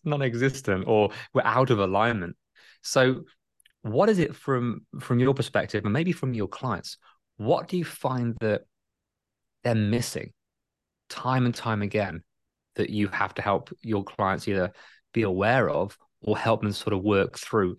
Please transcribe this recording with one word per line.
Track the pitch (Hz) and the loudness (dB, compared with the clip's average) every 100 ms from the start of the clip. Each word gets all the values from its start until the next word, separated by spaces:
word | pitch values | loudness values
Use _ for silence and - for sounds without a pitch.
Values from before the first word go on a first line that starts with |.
non-existent, | 156 147 135 117 135 131 - 95 107 | -4 -2 -2 0 -2 -2 -2 -2 2
or | 107 101 - - | 4 4 0 -4
we're | 127 | 0
out | 110 117 131 | 2 2 4
of | 107 | 4
alignment. | 95 98 117 113 85 - _ _ - _ | 4 2 2 0 -6 -10 _ _ -20 _
So | - 135 131 131 - _ _ _ _ _ | -2 2 4 2 -6 _ _ _ _ _
what | 113 117 208 | -4 2 4
is | 202 | 4
it | 156 - | 2 -2
from, | - 127 120 - - 143 | -2 0 0 -6 -10 -12
from | - 123 | 0 4
your | 127 | 4
perspective, | 135 117 101 - 107 | 2 0 -2 -2 -2
and | 104 | 0
maybe | 120 175 | 0 0
from | - 135 | -2 -4
your | 117 98 | -4 -4
clients, | - 127 95 - - _ _ _ - | -4 -4 -4 -8 -16 _ _ _ -6
what | 107 165 - | 0 0 0
do | 180 | -6
you | |
find | 160 - 135 127 120 117 | -6 -6 -4 -2 -4 -2
that | 110 104 - _ _ _ _ _ _ _ _ _ | -2 -2 -4 _ _ _ _ _ _ _ _ _
they're | 120 | -2
missing | 110 104 120 - - - _ _ _ _ _ _ _ - | 0 2 0 -2 -8 -10 _ _ _ _ _ _ _ -16
time | - 123 131 123 | -6 0 2 2
and | |
time | 113 117 107 | 0 -2 -2
again | 101 107 98 82 - _ _ _ _ - | 0 0 -2 -6 -16 _ _ _ _ -4
that | 101 | -2
you | 104 98 | 0 -2
have | - 98 | 0 -4
to | - | -2
help | 104 95 - - | -2 -2 -4 -14
your | 113 107 | -4 -4
clients | 160 - 98 98 - | -4 -2 0 0 -2
either | 95 87 - - - _ | 0 -2 -4 -20 -20 _
be | 117 | -2
aware | 104 92 104 127 92 | 0 2 2 2 2
of | 73 98 - _ _ | 0 -4 -8 _ _
or | - 104 | -4 0
help | 113 110 | 2 0
them | 104 | 0
sort | 104 - | -4 -2
of | 101 | -2
work | 101 101 98 - | 2 2 2 -4
through | - 113 92 | -2 0 0